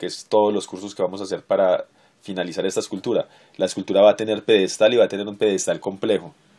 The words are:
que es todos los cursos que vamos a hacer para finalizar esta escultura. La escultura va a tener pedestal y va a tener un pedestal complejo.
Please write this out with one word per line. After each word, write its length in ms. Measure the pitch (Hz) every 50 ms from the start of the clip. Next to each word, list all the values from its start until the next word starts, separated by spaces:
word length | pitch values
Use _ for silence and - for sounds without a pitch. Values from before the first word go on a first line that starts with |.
que 60 | 95
es 200 | 87 - - - -
todos 240 | 107 107 104 107
los 140 | 104 98 -
cursos 300 | - 95 92 101 101 -
que 60 | - 92
vamos 160 | 90 95 98
a 40 | 98
hacer 200 | 90 92 78 -
para 420 | - 98 98 95 90 87 80 - - _ _ _ _ _ _
finalizar 460 | - - 95 92 87 87 80 90 92
esta 140 | 95 - 113
escultura. 480 | 104 - 101 95 - 120 107 82 - - _ _ _ _ _
La 100 | - -
escultura 360 | - - - 92 - 92 98
va 80 | 104 104
a 60 | 101
tener 280 | - 110 110 107 107 -
pedestal 480 | - 113 101 95 90 - - 107 110
y 40 | 123
va 80 | 117 101
a 40 | -
tener 200 | 101 98 101 104
un 100 | 101 -
pedestal 400 | 110 104 98 95 - 92 82 -
complejo. 560 | - 101 98 - - 110 104 87 87 80 - _ _ _ _